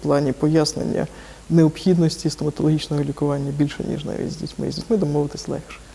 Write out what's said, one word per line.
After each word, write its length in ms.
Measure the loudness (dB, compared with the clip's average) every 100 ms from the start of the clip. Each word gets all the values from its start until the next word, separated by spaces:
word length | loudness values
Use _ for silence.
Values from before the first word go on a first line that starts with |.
плані 300 | 0 2 2
пояснення 760 | 2 2 4 2 0 -2 -2 -4 -8 -18 -18 2
необхідності 800 | 6 6 4 2 4 4 2 -4
стоматологічного 720 | -2 -4 0 2 2 0 -2
лікування 480 | -2 -2 0 0 -2 0
більше, 260 | -2 -2 -6
ніж 160 | -6
навіть 280 | -6 -6 -6
з 40 | -6
дітьми. 360 | -10 -6 -6
З 40 | -6
дітьми 200 | -2 0
домовитись 520 | 2 0 -2 -4 -8
легше. 300 | -8 -8 -16 -18